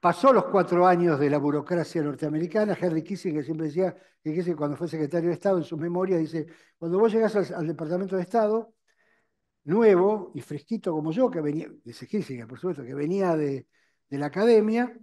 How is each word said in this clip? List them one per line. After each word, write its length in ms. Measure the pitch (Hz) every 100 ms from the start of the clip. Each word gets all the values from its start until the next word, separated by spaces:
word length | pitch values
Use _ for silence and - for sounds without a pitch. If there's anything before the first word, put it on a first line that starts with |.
Pasó 320 | 175 170 269
los 120 | 240
cuatro 420 | - 202 175 175 180
años 320 | 175 175 143
de 100 | 147
la 100 | 147
burocracia 640 | 143 147 143 175 151 170
norteamericana. 760 | 147 131 151 156 170 214 214 190
Henry 220 | 180 160
Kissinger 420 | 160 196 190 151
siempre 220 | 135 160 160
decía 300 | 147 185 185 _ _
que 100 | 156
Kissinger, 240 | 156 175 160
cuando 200 | 147 143
fue 120 | 170
secretario 400 | 160 147 175 170
de 60 |
Estado, 240 | 165 202 190
en 60 |
sus 140 | 156 160
memorias 420 | 170 175 190 175
dice, 260 | 160 165 156 - _ _
"Cuando 200 | 165 180
vos 140 | 226
llegás 220 | 214 220 208
al, 160 | 156
al 120 | 147 147
Departamento 500 | 156 156 180 196 190
de 60 |
Estado, 520 | 175 233 214 220 214 _ _ _ _ _ _ _ _ _
nuevo 640 | 143 196 226 180 190 214 180
y 60 | 147
fresquito 520 | - 147 _ 220 -
como 180 | 156 151
yo", 200 | 165 262
que 100 | 170
venía, 280 | 151 147 - -
dice 220 | - 117 127
Kissinger, 400 | 208 165 127 113
por 120 | 123
supuesto, 260 | 180 147
que 100 | 123
venía 420 | 139 147 196 185 160
de, 300 | 147 135 - _ _ _ _
de 100 | 139
la 80 | 147
academia 680 | 175 220 226 214 226 247 240